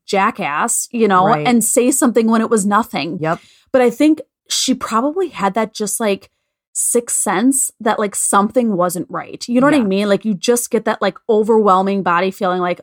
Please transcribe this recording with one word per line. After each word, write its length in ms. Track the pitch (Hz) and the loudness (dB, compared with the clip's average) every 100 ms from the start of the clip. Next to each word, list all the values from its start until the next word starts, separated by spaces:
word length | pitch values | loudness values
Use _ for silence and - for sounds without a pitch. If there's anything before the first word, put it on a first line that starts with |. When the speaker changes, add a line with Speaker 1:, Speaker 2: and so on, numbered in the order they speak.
| - | -4
Speaker 1:
jackass, 800 | 196 202 233 156 147 220 - - | 0 0 -2 -6 -4 -2 -4 -6
you 160 | 240 214 | 0 2
know, 160 | 185 190 | 4 2
Speaker 2:
Right. 200 | 151 190 | 2 2
Speaker 1:
and 180 | 240 - | 2 2
say 260 | - 247 | 2 2
something 360 | - 277 233 226 | 2 2 2 2
when 120 | 226 | 0
it 80 | 220 | 0
was 160 | 226 196 | 0 2
nothing. 520 | 208 - 185 160 185 | 0 0 -4 -6 -4
Speaker 2:
Yep. 200 | 156 170 _ _ _ | -4 -4 _ _ _
Speaker 1:
But 80 | - | 2
I 80 | 247 | 2
think 320 | 233 302 311 - _ - | 4 2 2 -4 _ -8
she 240 | - - | -6 -2
probably 560 | 240 - 220 277 330 359 | -4 -2 -2 -2 -2 -6
had 240 | - 196 208 | -2 -2 -2
that 180 | 214 | -6
just, 260 | - 208 - | -6 -8 -4
like, 300 | 220 196 - _ _ _ _ - | -2 -4 -6 _ _ _ _ -6
sixth 380 | - 240 240 - | -2 -2 -2 -4
sense 540 | - 185 247 269 - - | -2 0 2 2 -2 -4
that, 180 | 220 - | -4 -2
like, 160 | 208 | -4
something 640 | - - 202 202 262 233 185 | -4 0 2 2 0 0 0
wasn't 300 | 180 180 - | 0 -2 -8
right. 380 | 170 - - - | -10 -12 -14 -2
You 100 | 240 | 2
know 60 | 277 | 2
what 80 | |
I 40 | 311 | 2
Speaker 2:
Yeah. 60 | 208 | 2
Speaker 1:
mean? 240 | 196 208 | 0 0
Like, 160 | 196 220 | 0 0
you 100 | 185 | -4
just 340 | - 240 - | 0 0 0
get 160 | 220 220 | -4 -2
that, 160 | 220 | -2
like, 160 | 202 - - | -2 -4 -2
overwhelming 760 | 214 214 226 208 185 196 202 | 0 4 4 4 4 2 0
body 260 | 180 170 190 | 0 0 0
feeling 320 | - 185 180 | -2 -2 -2
like, 180 | 180 180 | -2 -4